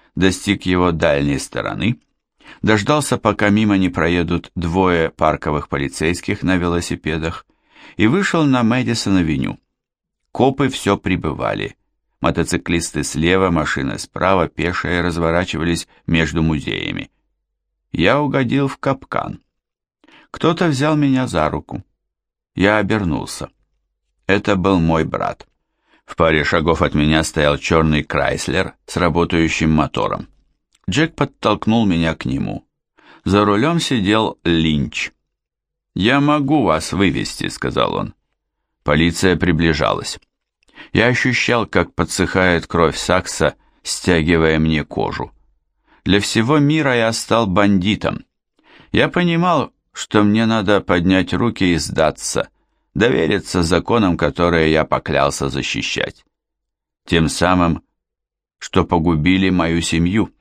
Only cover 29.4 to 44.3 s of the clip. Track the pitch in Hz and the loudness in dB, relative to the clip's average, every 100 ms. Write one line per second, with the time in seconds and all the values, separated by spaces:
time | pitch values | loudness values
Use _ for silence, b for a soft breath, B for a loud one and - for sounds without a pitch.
29.4 | 80 - 80 78 71 - 52 50 - _ | 0 0 0 2 0 -2 -4 -4 -10 _
30.4 | _ _ _ _ - 160 160 - 143 _ | _ _ _ _ -6 -2 -2 -2 -4 _
31.4 | 113 101 - 113 104 85 82 80 64 - | -2 -2 0 0 2 0 -2 -4 -4 -4
32.4 | 50 50 _ _ _ _ B B - 98 | -6 -8 _ _ _ _ B B 0 2
33.4 | 104 104 143 170 - 127 95 110 104 - | 4 2 2 0 0 -2 2 2 0 -2
34.4 | 87 85 80 76 62 - - _ _ _ | 0 2 2 0 -2 -6 -10 _ _ _
35.4 | _ _ _ _ _ 85 101 139 147 151 | _ _ _ _ _ -2 0 2 2 0
36.4 | 139 151 98 80 - 85 98 65 - - | 2 2 2 0 -2 0 0 0 -6 -6
37.4 | - - 67 64 50 50 50 - _ _ | -8 -6 -6 -2 -2 -2 -6 -12 _ _
38.4 | _ _ _ _ - 76 85 82 95 85 | _ _ _ _ 0 2 2 2 2 2
39.4 | 87 78 82 76 57 50 - - _ _ | 2 2 2 2 0 -2 -6 -14 _ _
40.4 | _ _ _ B B - 113 120 131 120 | _ _ _ B B 0 2 2 0 -2
41.4 | - 120 98 92 85 - 85 - 90 95 | 0 -2 0 0 -2 -2 -4 -2 -2 2
42.4 | 92 85 - 85 80 - - 90 - - | 2 2 0 2 2 0 0 0 -2 -2
43.4 | 76 - _ _ - - - 85 78 | -2 -2 _ _ -10 -6 0 2 4